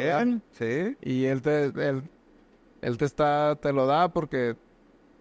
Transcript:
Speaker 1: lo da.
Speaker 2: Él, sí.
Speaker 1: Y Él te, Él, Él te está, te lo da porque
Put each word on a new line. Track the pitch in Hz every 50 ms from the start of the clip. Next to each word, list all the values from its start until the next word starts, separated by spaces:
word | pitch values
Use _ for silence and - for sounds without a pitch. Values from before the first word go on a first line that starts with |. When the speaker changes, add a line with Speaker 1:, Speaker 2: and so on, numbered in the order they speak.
Speaker 1:
lo | 127
da. | 151 143 151
Speaker 2:
Él, | 240 247 240 220 - _
sí. | - - 117 113 120 151 180 226 277 -
Speaker 1:
Y | - - 127 127 131
Él | 135 135 135
te, | 120 151 151 151 143
Él, | 135 - 131 147 143 135 135 139 - - _ _ _ - _ _ _ _ _ _ _ _ -
Él | - 123 120
te | 117 147
está, | 139 - - 151 147 147 147 151 151 151
te | 143 - 147 139
lo | 139 127
da | 131 143 160 180 180 -
porque | 170 151 139 - 135 123 120 113 - _ _ _ _ _ - _ _ _ _ _ _